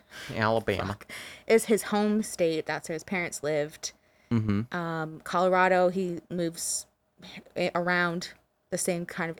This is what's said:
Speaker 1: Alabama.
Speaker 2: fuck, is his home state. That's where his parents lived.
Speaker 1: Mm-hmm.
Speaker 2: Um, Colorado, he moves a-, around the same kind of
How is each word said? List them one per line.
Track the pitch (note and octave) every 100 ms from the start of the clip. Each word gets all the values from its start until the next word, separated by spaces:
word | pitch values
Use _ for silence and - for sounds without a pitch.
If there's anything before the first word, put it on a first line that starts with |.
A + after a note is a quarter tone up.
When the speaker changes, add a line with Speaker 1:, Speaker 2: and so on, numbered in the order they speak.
| - - - F#2
Speaker 1:
Alabama. | A2 A2+ A2 F#2+ G2
Speaker 2:
fuck, | G2+ - - - - -
is | A3+ -
his | G#3
home | - G#3 G#3+ G#3
state. | G#3+ - E3+ D#3+ -
That's | D3+ -
where | D#3+
his |
parents | - F#3 E3+ -
lived. | D3 D3+ D3+ - - - _ _ -
Speaker 1:
Mm-hmm. | A#2 A2 G2+ A#2+ F3
Speaker 2:
Um, | E3+ E3 D#3 D#3
Colorado, | - F3 F#3 F#3 F#3 F#3 F3+
he | F#3 F3+ E3+ -
moves | F3+ E3+ E3+ - - - _ _ _ - - - D3+
a-, | F3+ F3
around | F3 F3+ F3 E3+ - - _ _ -
the | F3+
same | - F3 F3
kind | -
of | E3